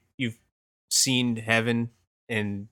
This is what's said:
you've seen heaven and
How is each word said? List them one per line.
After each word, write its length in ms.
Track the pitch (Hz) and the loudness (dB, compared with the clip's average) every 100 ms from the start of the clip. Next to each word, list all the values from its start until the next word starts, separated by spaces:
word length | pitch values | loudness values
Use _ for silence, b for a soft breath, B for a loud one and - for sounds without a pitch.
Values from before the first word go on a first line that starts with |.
| _ - | _ -8
you've 220 | 123 - _ _ _ _ - | -8 -8 _ _ _ _ -4
seen 460 | - 135 127 123 113 | 0 2 2 0 -2
heaven 540 | 110 113 113 117 117 _ _ _ - | 2 2 2 0 -2 _ _ _ -6
and 380 | 113 104 101 104 | -4 -2 -6 -10